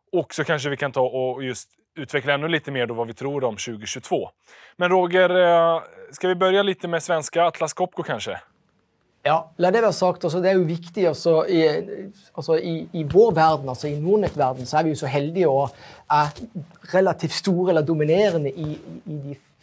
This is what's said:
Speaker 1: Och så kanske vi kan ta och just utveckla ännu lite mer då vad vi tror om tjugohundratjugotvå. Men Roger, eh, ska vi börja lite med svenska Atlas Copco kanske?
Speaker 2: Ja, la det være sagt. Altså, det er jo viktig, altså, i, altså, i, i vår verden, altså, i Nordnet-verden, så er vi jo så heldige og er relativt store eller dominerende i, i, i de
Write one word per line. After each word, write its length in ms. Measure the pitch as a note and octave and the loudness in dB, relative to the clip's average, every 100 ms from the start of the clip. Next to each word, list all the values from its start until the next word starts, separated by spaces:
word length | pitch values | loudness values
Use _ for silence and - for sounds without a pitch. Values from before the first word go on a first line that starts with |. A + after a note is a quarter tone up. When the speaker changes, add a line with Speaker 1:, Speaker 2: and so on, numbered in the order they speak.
| _ | _
Speaker 1:
Och 220 | F3 C#3 | -4 -2
så 100 | - | -4
kanske 260 | D3 D3+ C#3+ | -2 -2 -2
vi 80 | C3+ | -4
kan 140 | C#3+ | -4
ta 100 | C3 | 0
och 420 | B2+ C3 B2+ B2 | -2 -2 -6 -6
just 260 | C3 A#2 - _ _ - | -8 -10 -14 _ _ -14
utveckla 380 | C3 C#3+ C3 | -6 -4 0
ännu 140 | C#3+ D#3 | 0 0
lite 240 | D#3 D3+ | -4 -4
mer 160 | C3 A#2+ | -4 -4
då 60 | |
vad 140 | A#2+ A#2 | -4 -8
vi 60 | |
tror 300 | A2 C#3 C#3+ | -8 -8 -4
om 140 | B2 G#2 | -4 -6
tjugohundratjugotvå. 720 | - G#2+ G#2+ - - D#3+ F#2 - _ - - - | -10 -12 -12 -12 -4 -4 -4 -12 _ -20 -16 -4
Men 120 | F3+ | 0
Roger, 400 | F#3 F3+ F#3 F3+ | 2 2 4 4
eh, 520 | F3+ F3 E3+ E3 E3 - - - | 4 6 6 4 0 -4 -20 -20
ska 160 | - F3+ | -4 -2
vi 80 | F3+ | 2
börja 280 | F#3 G3 | 2 2
lite 240 | G3+ F#3 F3 | 2 -2 -4
med 160 | E3 | -4
svenska 420 | - D#3+ C#3 E3+ E3+ | -2 -2 -2 0 0
Atlas 280 | - D#3+ | 0 -4
Copco 300 | - F3+ - | -4 -6 -4
kanske? 360 | D#3+ A#2 G#2 F2+ - _ _ _ _ _ _ _ C#3 | -6 -6 -8 -10 -14 _ _ _ _ _ _ _ 0
Speaker 2:
Ja, 140 | D#3+ - - | 0 -2 -2
la 120 | F3 | 2
det 80 | A3+ | 4
være 120 | A3 - | 2 2
sagt. 280 | F3+ F3+ | 0 -2
Altså, 160 | D#3+ F3 | -4 0
det 100 | F#3 | 2
er 40 | F#3+ | 2
jo 120 | D#3+ | 0
viktig, 360 | E3+ - G#3+ F3 | -4 -8 -2 0
altså, 320 | D3 E3+ D#3+ D#3 | 2 2 2 2
i, 120 | E3 D#3 D#3 - - G3+ - _ - | 4 2 2 -6 -10 -14 -18 _ -8
altså, 180 | E3 D#3+ | 0 0
i, 320 | F3 D#3+ E3 E3+ | 0 -6 -6 -6
i 80 | C#3+ | 2
vår 220 | F3 A3+ E3 | 6 6 6
verden, 340 | D#3+ D3+ C3+ | 4 2 -2
altså, 200 | B2 D3+ | -6 -6
i 100 | D3 | -4
Nordnet-verden, 640 | E3 G#3+ F#3+ D3 C3 C3 B2 | 2 2 2 0 -2 -2 -2
så 120 | D3+ | 0
er 60 | D#3+ | 0
vi 80 | |
jo 60 | C#3+ | 0
så 80 | C#3 | -2
heldige 380 | C#3+ D3 F3+ D#3+ | -2 -2 2 2
og 220 | C3+ C#3 - - - - | 2 0 -6 -20 -12 0
er 240 | D3 D3 - A#3+ F3 - - - | 2 2 -4 -14 -14 -14 -18 -2
relativt 420 | F#3 F#3+ D#3 D#3 - | 2 2 0 -4 -2
store 380 | G3 F3 F#3 | 0 0 2
eller 100 | D#3+ D3 | 2 2
dominerende 640 | D#3 D3+ F3+ G#3 E3 C#3 | 0 2 4 4 2 -2
i, 160 | E3+ D3+ | -4 -8
i, 300 | D3+ - E3+ - | -8 -14 -16 -12
i 60 | D3+ C#3+ | -10 -10
de 100 | C#3 _ _ | -14 _ _